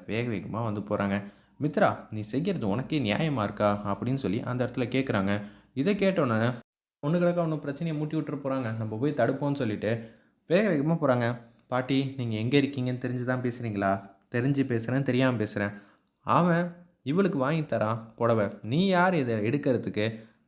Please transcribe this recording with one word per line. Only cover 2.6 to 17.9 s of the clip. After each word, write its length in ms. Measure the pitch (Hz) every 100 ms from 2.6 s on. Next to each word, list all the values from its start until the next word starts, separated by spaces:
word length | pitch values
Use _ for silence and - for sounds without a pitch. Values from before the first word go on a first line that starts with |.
| 110
உனக்கே 320 | 107 139 156
நியாயமா 440 | 107 104 160 127
இருக்கா?" 260 | 101 - 104 104
அப்படின்னு 380 | 101 98 120 135
சொல்லி 180 | 95 110
அந்த 180 | 120 123
இடத்துல 260 | 120 131 123
கேட்குறாங்க. 440 | 131 135 110 95 101 - - _
இதை 200 | 127 165
கேட்டோன்னே, 560 | 196 190 180 131 110 117 123 - _ _ _
ஒண்ணு 160 | 143 175
கிடக்க 220 | 175 175
ஒண்ணு 180 | 165 151
பிரச்சனையை 360 | 143 139 165
மூட்டி 220 | 151 151 156
விட்டுற 200 | 147 139
போறாங்க, 320 | 135 135 113 113
நம்ம 200 | 107 110
போய் 220 | 143 131
தடுப்போம்னு 420 | 117 131 143 139
சொல்லிட்டு 320 | 113 104 101 113 - - _ _ -
வேக 140 | 175 214
வேகமா 300 | 151 151 165
போறாங்க. 300 | 139 123 117 123 - _ _
"பாட்டி, 300 | 127 127 135 135
நீங்க 200 | 131 117 107
எங்க 180 | 117 143
இருக்கீங்கன்னு 460 | 139 131 127 123
தெரிஞ்சு 220 | 131 123
தான் 180 | 123 127
பேசுறீங்களா?" 500 | 123 120 117 101 98 101 - - _
"தெரிஞ்சு 320 | 120 131 139
பேசுறேன், 420 | 131 117 113 131 135
தெரியாம 320 | 123 131 117
பேசுறேன். 340 | 104 104 101 104 - _ _ _ 101
அவன் 380 | 127 175 170 175 - - _ 123
இவளுக்கு 320 | 170 196 139
வாங்கி 240 | 131 160
தரான் 380 | 151 117 107